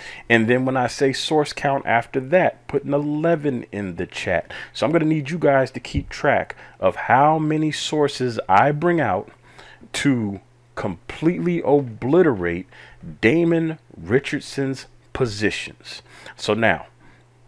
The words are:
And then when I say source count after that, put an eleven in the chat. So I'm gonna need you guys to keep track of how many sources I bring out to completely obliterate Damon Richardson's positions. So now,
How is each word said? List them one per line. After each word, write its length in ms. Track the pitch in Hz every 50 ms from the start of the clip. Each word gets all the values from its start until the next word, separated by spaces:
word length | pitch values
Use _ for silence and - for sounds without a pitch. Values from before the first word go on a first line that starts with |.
| - - - - - -
And 180 | 117 113 110
then 200 | 110 123 127 127
when 100 | 131 131
I 120 | 131 123 120
say 260 | - - 143 139 131
source 400 | - - - 160 151 147 - -
count 320 | - - 143 139 139 -
after 340 | - 110 117 - - - 135
that, 480 | 131 131 165 185 160 - - - _ -
put 160 | - 139 -
an 80 | 135 143
eleven 720 | 147 147 147 147 151 160 170 170 151 143 147 127 117 - - -
in 240 | 101 101 92 85
the 100 | 92 90
chat. 460 | - - - - 101 87 82 - - - - - - -
So 100 | - 208
I'm 80 | 147 165
gonna 140 | 165 156
need 240 | 156 160 156 139 135
you 80 | 175 165
guys 320 | 151 143 139 135 131 -
to 100 | - 123
keep 300 | - - - 139 - -
track 440 | - - - 143 120 92 - - - - - - - -
of 180 | 92 95 -
how 420 | - - - 113 131 143 156 156 160
many 340 | 156 151 156 156 156 151 147
sources 640 | - - - 160 151 147 143 - - 131 123 110 113 - -
I 220 | 95 101 123 147 147
bring 280 | 147 165 175 175 160
out 300 | 135 107 92 101 107 - - _ _ - - - - - - - - - -
to 460 | - - 139 131 120 107 101 98 92 _ _ _ _ _ _ -
completely 880 | - - 104 87 - _ - - - 156 165 180 170 165 180 175 165 -
obliterate 1040 | - 143 147 135 120 107 104 117 127 156 185 185 156 117 92 87 87 85 90 - _ - - - - - - - 85 76 - -
Damon 560 | 110 147 170 170 170 170 165 165 160 156 - _ _ -
Richardson's 880 | - 82 87 113 139 - - 151 135 - - - 139 139 135 135 - - - - - _ _ -
positions. 880 | - 131 117 104 104 107 95 - - - - - _ - - - - - - - - - - -
So 160 | - - - 107
now, 320 | 110 113 104 85 - - - _ _ _ - - _ _ _ _ _ _